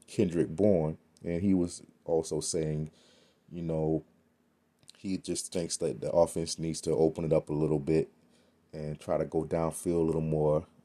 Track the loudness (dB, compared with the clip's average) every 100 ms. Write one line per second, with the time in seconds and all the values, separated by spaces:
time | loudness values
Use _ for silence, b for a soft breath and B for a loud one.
0 | -6 0 2 2 0 4 4 4 2 -4
1 | _ _ -6 0 2 2 2 -4 -18 _
2 | -2 0 0 -4 -2 -2 -2 -2 -6 b
3 | b b b b _ -8 -4 -2 0 -2
4 | -4 _ _ _ _ _ _ _ -20 -12
5 | -8 -6 -6 -8 -4 -4 -4 -4 -4 -4
6 | 0 4 4 2 -6 -4 -6 -4 0 2
7 | 2 2 2 2 2 0 0 0 2 0
8 | 0 _ b b b _ _ -10 -10 -8
9 | -4 -2 0 -2 -2 -2 -2 -2 0 2
10 | 2 0 0 2 2 2 -2 _